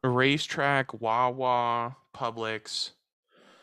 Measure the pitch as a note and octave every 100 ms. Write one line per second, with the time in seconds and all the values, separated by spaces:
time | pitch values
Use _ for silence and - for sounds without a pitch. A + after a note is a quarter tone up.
0 | C3 B2 C3 D3 - - C#3+ C#3 B2+ A2
1 | A2+ A#2 B2+ C3 B2+ B2 A#2+ A#2+ A#2+ C3+
2 | _ - A#2+ A#2 A2 A2 - - - -
3 | _ _ _ _ - -